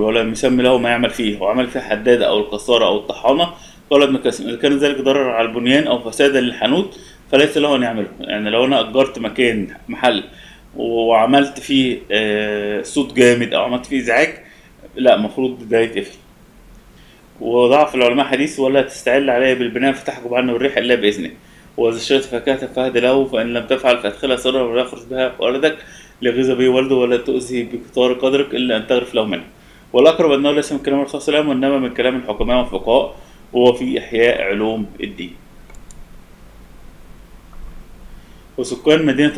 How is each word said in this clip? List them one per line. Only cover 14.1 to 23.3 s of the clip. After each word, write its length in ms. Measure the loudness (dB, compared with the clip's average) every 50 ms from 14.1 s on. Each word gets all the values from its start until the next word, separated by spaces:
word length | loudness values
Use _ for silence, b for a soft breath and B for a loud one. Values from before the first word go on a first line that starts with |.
| 2 2 2 0 -2 -8 -20 B B B B B B B -20 -14 -6
لا، 180 | 0 4 4 4
المفروض 540 | 4 2 -2 -4 -4 -4 -4 -4 -6 -6 -2
ده 120 | 0 0
يتقفل. 360 | 0 0 -2 -6 -8 -8 -12 -20 -20 -20 -20 _ -20 -20 -20 -20 -20 -20 -20 -20 b b b b b b b b b b b -10
وضعف 540 | -4 0 2 4 4 6 6 4 4 2 2
العلماء 320 | 2 2 2 4 2 0
حديث: 340 | 0 0 -2 -2 -2 -2 -2
"ولا 220 | 0 2 2 2 0
تستعل 480 | 0 -4 -8 -2 0 2 2 2 2
علي 240 | 0 2 2 2 0
بالبناء 380 | 0 -2 -4 -4 -2 -2 -2 -2
فتحجب 420 | -2 -6 -10 -10 -8 -6 -4 -2
عنه 180 | -2 0 0 -2
الريح 200 | -2 -2 -2 0
الا 180 | 0 0 0 0
باذنه، 360 | 2 2 0 0 -2 -4 -10 -12 -16 b b b b b b b
واذا 200 | -2 -2 -2 -2
اشتريت 280 | -2 -2 0 0 0 0
فاكهه 420 | -2 -6 -4 -2 -2 -2 -2 -4
فاهد 300 | -6 -4 -4 -2 -2 0
له، 280 | 0 2 2 2 2 0
فان 300 | 0